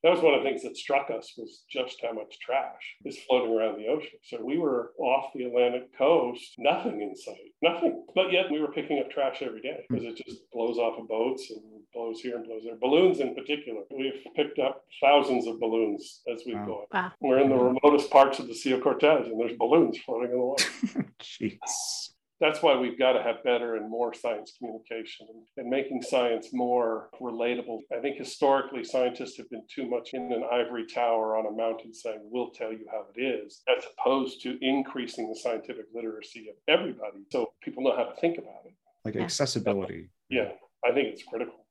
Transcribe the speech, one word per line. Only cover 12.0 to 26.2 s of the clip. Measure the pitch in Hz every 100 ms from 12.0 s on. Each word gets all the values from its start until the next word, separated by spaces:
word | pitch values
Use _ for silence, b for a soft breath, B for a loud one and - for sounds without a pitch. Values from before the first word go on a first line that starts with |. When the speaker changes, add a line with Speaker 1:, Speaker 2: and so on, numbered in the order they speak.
| 117 113
Speaker 1:
here | 127 117
and | 113
blows | 110
there. | 113 113
Balloons | 127 156 185 135
in | 127 135
particular. | - 147 127 110 98
We've | 135 135 135 - -
picked | 147 -
up | 135 - _ -
thousands | - 190 - 123 113
of | 113
balloons | 117 113 107 101 - - -
as | 113 123
we've | 107
Speaker 2:
Wow. | 104
Speaker 1:
gone. | 104 104
Speaker 3:
Wow. | 196 180 -
Speaker 1:
We're | 139 131
in | 139
the | 131
Speaker 2:
Mm-hmm. | 123 127
Speaker 1:
remotest | 147 147 -
parts | 135 135 139
of | 123
the | 113
Sea | 139
of | 127
Cortez | 143 131 147 151 117
and | 110
there's | 117 117
balloons | 117 160 165 -
floating | - 117 123
in | 123
the | 123
water. | 139
Speaker 2:
<laughs> | - - 208 - - _
Jeez. | - - 107 - - - - - - _ _ _
Speaker 1:
That's | 156 156
why | 165 131
we've | 123 -
gotta | 131 123
have | 120 117
better | 131 120 120 110
and | 107
more | 113 120
science | 113 120 113 110 -
communication | 120 110 _ 113 110 - 110
and, | 113 _ -
and | 120
making | 131 135 127
science | - 135